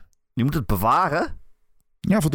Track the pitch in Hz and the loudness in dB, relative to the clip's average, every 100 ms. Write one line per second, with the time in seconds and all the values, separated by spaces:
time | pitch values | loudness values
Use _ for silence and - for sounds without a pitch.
0 | - _ _ - 131 131 107 98 110 151 | -8 _ _ -4 -2 -2 -2 0 2 2
1 | 180 160 330 - - - _ _ _ _ | 2 0 -2 -6 -14 -20 _ _ _ _
2 | - 208 151 | 0 2 2